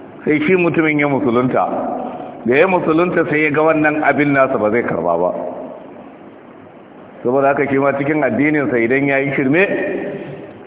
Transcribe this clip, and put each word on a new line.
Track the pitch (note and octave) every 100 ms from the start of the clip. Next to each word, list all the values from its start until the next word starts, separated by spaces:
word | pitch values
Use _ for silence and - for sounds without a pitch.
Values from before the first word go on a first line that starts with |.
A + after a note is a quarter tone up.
| - -
Sai | - D3+ D3+
shi | F#3
mutumin | E3+ E3 D#3 D3
ya | D3
musulunta. | C3 A#2+ A#2 B2+ A2 E2 - - - - - - - A2
Da | C3+
ya | F#3+
musulunta | F3+ C3+ D#3 F3+ E3+ C#3+
sai | D3+
ya | D#3
ga | D3
wannan | D#3 D#3 D3+ D3+
abin | D3 C3+ D3
nasa | C#3 C3 A#2+
ba | G#2
zai | A#2
karba | - F2 F2 E2+
ba. | F2+ - - - - - - - - - - - - - - - - - - -
Saboda | B2 C3+ C#3
haka | D3 C3+
shi | C3+
ma | C#3 C#3
cikin | C#3+ D#3
addininsa | C3 A#2 D3 D3+ C3 B2
idan | A#2 C3+ C#3+
ya | C3+
yi | C#3 C3+
shirme, | C3 D#3+ G3 - - - - - - - - -